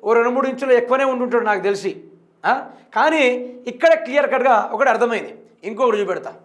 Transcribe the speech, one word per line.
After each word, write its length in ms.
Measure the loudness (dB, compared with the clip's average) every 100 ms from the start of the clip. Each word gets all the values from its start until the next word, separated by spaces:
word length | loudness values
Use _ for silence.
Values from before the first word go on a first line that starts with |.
| 2
ఓ 80 | 2
రెండు 120 | 2 0
మూడు 120 | -2
ఇంచులు 220 | -4 2 2
ఎక్కువనే 280 | 2 0 0
ఉండుంటాడు 360 | -2 -2 0 0
నాకు 120 | -2 -2
తెలిసి. 260 | -2 -4 -8 -16 -20 _ _ -2
ఆ? 20 | -2 -4 -20 _ 0
కానీ 280 | 0 2 2 0 -8 -12 -12
ఇక్కడ 200 | 0 4 4 2
క్లియర్ 220 | -2 0
కట్గా 220 | 0 2 2 0
ఒకటి 160 | 0 2
అర్థమైంది. 400 | 2 0 -2 -6 -16 -20 _ -12
ఇంకొకటి 300 | -2 0 0
చూపెడతా. 300 | -2 -6 -8 -16